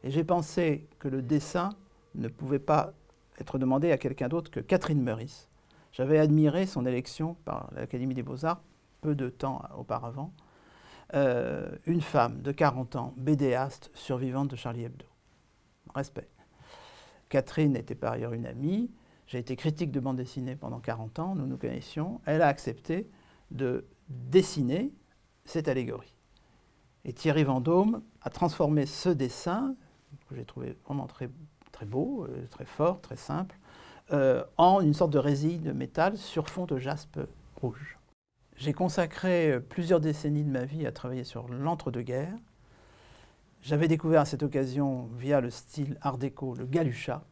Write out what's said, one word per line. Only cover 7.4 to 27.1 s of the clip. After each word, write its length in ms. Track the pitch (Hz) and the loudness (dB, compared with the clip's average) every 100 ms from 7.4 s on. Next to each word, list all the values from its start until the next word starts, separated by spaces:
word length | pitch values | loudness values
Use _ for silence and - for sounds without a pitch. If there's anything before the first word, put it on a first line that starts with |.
| - | -8
par 240 | - - | -8 -8
l'Académie 400 | - - 127 131 | -10 -6 -4 -4
des 80 | 127 | -4
Beaux-Arts 380 | 135 131 160 175 - _ _ _ | -6 -4 -2 -2 -8 _ _ _
peu 140 | 151 | -2
de 160 | 143 127 | -2 -2
temps 320 | - 135 131 - - | -4 -6 -4 -10 -14
auparavant. 560 | 120 113 117 131 165 - _ _ - - - - - | -6 -6 -4 -8 -10 -12 _ _ -20 -20 -20 -20 -4
Euh, 600 | - 135 123 - - - - - | 2 2 2 0 -4 -8 -8 0
une 160 | 170 | 0
femme 400 | 151 143 117 117 | 2 2 2 0
de 100 | 131 | -6
quarante 440 | 139 147 127 123 135 | 2 2 2 -6 -6
ans, 180 | 127 127 | -8 -4
bédéaste, 760 | 131 147 139 123 135 - - | 0 2 4 2 0 -6 -20
survivante 540 | - - 127 131 131 139 | -16 -4 -2 -2 -2 -2
de 80 | 123 | -4
Charlie 280 | 123 117 | -8 -6
Hebdo. 220 | 117 135 - _ _ _ _ _ _ _ - | -8 -12 -20 _ _ _ _ _ _ _ -10
Respect. 340 | - 139 - - _ _ _ - - - - - - _ | -8 -6 -10 -16 _ _ _ -20 -20 -20 -20 -20 -20 _
Catherine 440 | 139 131 - 151 | 0 0 2 2
était 200 | 123 120 | 2 -4
par 180 | 120 117 | -6 -4
ailleurs 220 | 117 117 | -4 -4
une 100 | 117 | -6
amie. 460 | 123 120 147 202 240 - _ _ _ | -8 -4 -2 -2 -4 -8 _ _ _
J'ai 120 | 127 | -8
été 180 | 120 127 | -6 -4
critique 340 | 156 151 165 | -4 -2 -2
de 100 | 135 | -2
bande 180 | 131 127 | -2 -4
dessinée 360 | 123 - 127 | -4 -6 -6
pendant 260 | 127 123 120 | -6 -8 -8
quarante 380 | 113 113 110 160 | -6 -6 -6 -6
ans, 160 | 175 | -4
nous 120 | 185 135 | -4 -4
nous 100 | 131 | -4
connaissions. 640 | 120 123 - 156 165 233 - | -6 -6 -8 -6 -6 -6 -2
Elle 160 | 156 | 4
a 60 | 156 | 4
accepté 600 | 139 - 117 - 170 220 - _ _ _ | 4 -4 -6 -4 -4 -4 -16 _ _ _
de 360 | 123 131 127 - _ - | -4 -2 -2 -6 _ -16
dessiner 840 | 127 123 175 185 156 123 160 269 - _ _ _ _ - | -12 4 4 4 0 0 0 -2 -8 _ _ _ _ -6
cette 200 | 170 151 | -2 0
allégorie. 460 | 131 120 117 - _ _ _ _ _ _ _ _ _ | 0 -2 -8 -12 _ _ _ _ _ _ _ _ _
Et 80 | - | -12